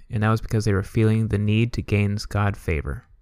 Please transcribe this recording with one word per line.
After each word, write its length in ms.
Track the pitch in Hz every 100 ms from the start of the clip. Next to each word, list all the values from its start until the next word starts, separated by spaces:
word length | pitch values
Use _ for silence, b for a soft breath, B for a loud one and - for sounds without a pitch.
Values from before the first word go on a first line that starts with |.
| -
and 100 | 113
that 80 | 110
was 120 | 110
because 220 | - 110
they 100 | 104
were 100 | 98
feeling 460 | 101 113 110 110 110
the 100 | 104
need 340 | 104 107 120
to 80 | -
gain 380 | - 104 104 101 -
God 260 | 101 101 104
favor. 520 | - 78 69 71 - -